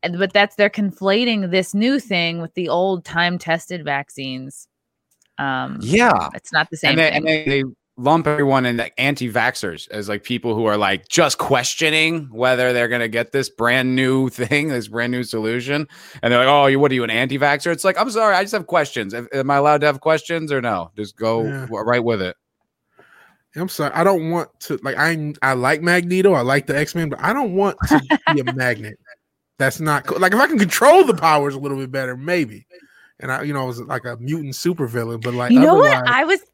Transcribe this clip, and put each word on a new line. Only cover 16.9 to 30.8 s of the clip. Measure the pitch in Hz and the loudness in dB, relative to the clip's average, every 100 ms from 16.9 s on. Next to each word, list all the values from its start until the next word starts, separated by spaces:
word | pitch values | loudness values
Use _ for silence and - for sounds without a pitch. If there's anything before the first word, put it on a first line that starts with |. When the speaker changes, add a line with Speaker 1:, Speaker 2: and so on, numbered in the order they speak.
Speaker 2:
are | |
you, | 131 | 2
an | 117 | -2
anti-vaxxer?" | 113 127 135 143 143 170 | -2 -2 0 0 0 -2
It's | 165 | -2
like, | 190 185 | -2 0
"I'm | 240 | -2
sorry, | 220 220 185 | 0 2 2
I | |
just | 202 | 0
have | 214 165 | -4 0
questions. | 175 143 - 98 | 0 0 -4 -6
Am, | 117 120 | -8 -6
am | 135 135 | -4 0
I | 143 | 2
allowed | 143 151 | 4 4
to | 147 | 2
have | 139 | 0
questions | - 156 - 170 160 | 0 0 -2 -6 -4
or | 139 | -4
no? | 120 98 87 104 | -2 -4 -6 -10
Just | 104 _ | -12 _
go | 113 113 | -2 -2
Speaker 3:
Yeah. | 110 139 127 | -4 -6 -8
Speaker 2:
w-, | 110 | -6
right | 110 123 | -2 0
with | 117 110 | 0 0
it." | 92 - _ _ _ _ _ _ _ _ _ _ _ - | -2 -8 _ _ _ _ _ _ _ _ _ _ _ -10
Speaker 3:
I'm | 180 | -8
sorry. | - 147 | -4 -4
I | - | 2
don't | 175 185 160 | 2 2 0
want | 170 156 _ | -4 -4 _
to, | - 147 | -8 -6
like, | 135 131 | -6 0
I, | 156 165 151 147 | 0 0 -4 -2
I | 135 | 0
like | 127 127 156 | 2 0 0
Magneto. | 175 180 175 185 190 | 2 2 2 2 4
I | 160 | 4
like | 123 139 139 | 2 0 0
the | 139 | -2
X-Men, | 156 165 160 | -2 -2 -4
but | 135 | -2
I | 156 | -2
don't | 254 240 | -2 -2
want | 180 202 - - | 0 0 0 2
to | 302 135 302 - | 2 2 -2 0
be | 311 | 0
a | |
Speaker 1:
<laughs> | 135 | -2
Speaker 3:
magnet. | 131 127 110 107 - _ - _ _ _ _ | -2 -2 -2 -6 -16 _ -20 _ _ _ _
That's | - - | -2 -2
not | 156 147 - | -2 -2 -2
cool. | - | 0
Like, | 185 | 2
if | 208 | 4
I | 294 | 2
can | 302 | 2
control | 190 - | 0 4